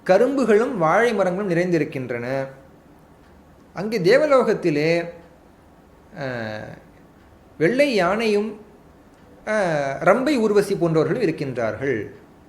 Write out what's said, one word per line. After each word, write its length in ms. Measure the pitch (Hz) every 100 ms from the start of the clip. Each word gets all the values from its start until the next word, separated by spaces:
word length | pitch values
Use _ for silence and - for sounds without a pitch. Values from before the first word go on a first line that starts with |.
கரும்புகளும் 720 | - 190 254 277 233 208 262 226
வாழை 360 | 160 185 240
மரங்களும் 360 | 208 185 180 208
நிறைந்திருக்கின்றன. 960 | 165 180 170 147 135 123 120 120 135 135 - - - - - - - - - - - -
அங்கே 240 | - 214 233
தேவலோகத்திலே, 1080 | 262 262 302 262 226 190 175 147 156 170 170 - - - - _ - - - - - 120
அ, 400 | 135 120 110 107 - - - - - - - - - -
வெள்ளை 360 | 160 254 285
யானையும், 640 | 214 175 214 226 208 220 - - - - - - - - - -
அ, 500 | 214 180 151 139 135
ரம்பை 380 | 160 226 262 269
ஊர்வசி 360 | 220 202 196
போன்றவர்களும் 480 | 180 165 160 143 226
இருக்கின்றார்கள். 880 | 185 - 139 123 113 104 139 113 95 - - -